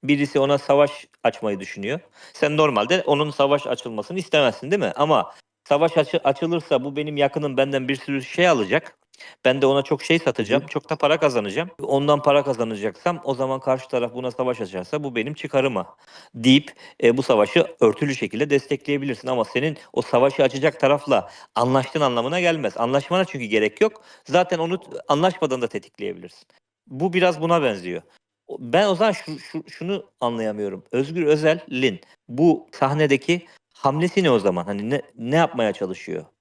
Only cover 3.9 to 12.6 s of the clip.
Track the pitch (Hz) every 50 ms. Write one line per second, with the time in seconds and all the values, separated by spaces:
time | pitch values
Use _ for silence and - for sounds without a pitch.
3.9 | 113 107 101 - 175 190 175 - - 151 143 123 107 - - 139 190 202 147 101
4.9 | - - 147 156 156 117 - - - - _ _ _ _ _ - 147 143 160 165
5.9 | 165 165 151 - - 170 - 139 135 - 170 165 170 165 156 - 151 127 127 143
6.9 | 139 147 151 151 147 143 143 135 - 156 147 143 131 127 135 139 139 135 123 123
7.9 | 139 127 - - 139 135 127 - - - 175 180 160 127 104 92 113 160 - -
8.9 | _ _ _ _ _ _ - - - _ _ 127 131 139 139 135 139 139 135 -
9.9 | 156 135 - - 165 165 - 139 120 - 113 98 123 139 139 - - 147 - -
10.9 | 160 - - 143 156 151 156 147 123 120 104 101 95 131 170 180 - - 101 -
11.9 | 139 139 143 147 147 143 143 147 143 143 135 139 127 113